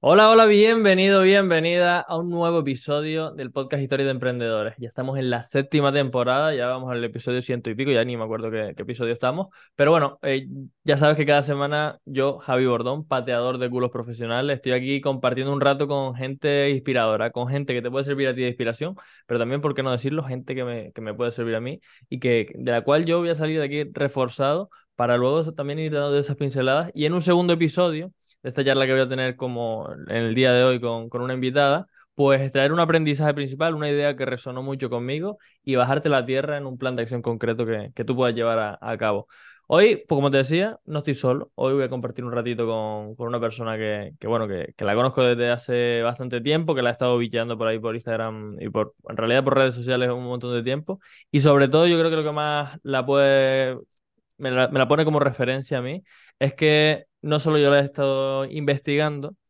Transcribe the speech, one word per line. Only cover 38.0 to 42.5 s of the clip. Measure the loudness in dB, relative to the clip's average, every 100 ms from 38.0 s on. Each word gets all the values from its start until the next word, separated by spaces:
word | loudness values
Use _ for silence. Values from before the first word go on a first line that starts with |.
| -4
tú | 0
puedas | 0
llevar | 0 0 0
a, | -4 -8
a | -8 -4
cabo. | -2 -2 -6 -20 -20 _ _
Hoy, | 4 6 4 0
pues | 0
como | 2
te | 2
decía, | 2 0 -2 -6 -8
no | -6
estoy | -4 -2
solo. | 0 -2 -4 -4
Hoy | 0
voy | 0
a | -2
compartir | -4 -8 -8
un | -6
ratito | -4 -4